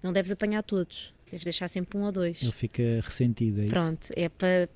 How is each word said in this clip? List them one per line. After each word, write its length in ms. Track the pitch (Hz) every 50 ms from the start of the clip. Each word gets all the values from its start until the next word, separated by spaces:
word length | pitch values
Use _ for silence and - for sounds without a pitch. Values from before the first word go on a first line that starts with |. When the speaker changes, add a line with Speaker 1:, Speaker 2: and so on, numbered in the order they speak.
| -
Speaker 1:
Não 100 | 185 180
deves 180 | 196 190 180
apanhar 320 | 202 - - 208 214 214 214
todos. 520 | - 208 190 175 165 - - - - - _ - -
Deves 140 | - 175 160
deixar 220 | 175 165 - 180 175
sempre 280 | - 185 180 - -
um 60 | 202 202
ou 100 | 208 196
dois. 300 | 190 180 170 170 - -
Speaker 2:
Ele 100 | 120 110
fica 300 | - - 117 _ - 120 117 117 113 110
ressentido, 580 | - - - 127 120 113 - 117 110 104 101
é 20 | 104
isso? 80 | 104
Speaker 1:
Pronto, 380 | 113 185 170 160 160 160 - - -
é 140 | - 175 165
para 400 | - - - 185 185 180 175 180 -